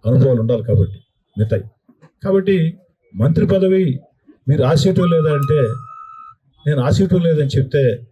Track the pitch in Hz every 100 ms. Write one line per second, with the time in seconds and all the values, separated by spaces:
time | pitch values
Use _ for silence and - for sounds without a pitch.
0 | 110 127 131 120 113 117 113 101 95 -
1 | _ _ _ 101 110 107 - _ _ _
2 | _ _ 196 196 190 190 160 - _ _
3 | _ 95 131 165 190 196 190 190 175 127
4 | - _ _ _ - 151 139 160 185 185
5 | 175 165 156 147 139 151 117 - - -
6 | - - - _ _ _ 147 143 131 -
7 | 185 185 170 151 139 143 131 143 127 101
8 | -